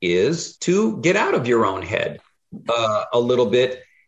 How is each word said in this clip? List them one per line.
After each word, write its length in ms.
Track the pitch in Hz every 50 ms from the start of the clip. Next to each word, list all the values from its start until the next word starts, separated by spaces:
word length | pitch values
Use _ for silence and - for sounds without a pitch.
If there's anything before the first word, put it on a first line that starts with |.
is 560 | 92 87 87 90 104 143 170 165 - - - -
to 400 | - 170 180 202 220 226 208 156
get 160 | 117 170 190
out 180 | 214 294 392 370
of 120 | - 123
your 180 | 123 120 117 107
own 160 | 95 95 95
head, 380 | 87 87 113 - - - - - _ _ _ _ _ _ - - - -
uh, 360 | 117 117 113 107 107 101 - -
a 80 | 120 120
little 260 | 120 123 123 123 120
bit. 360 | 104 123 123 131 127 - - - _ _ _ _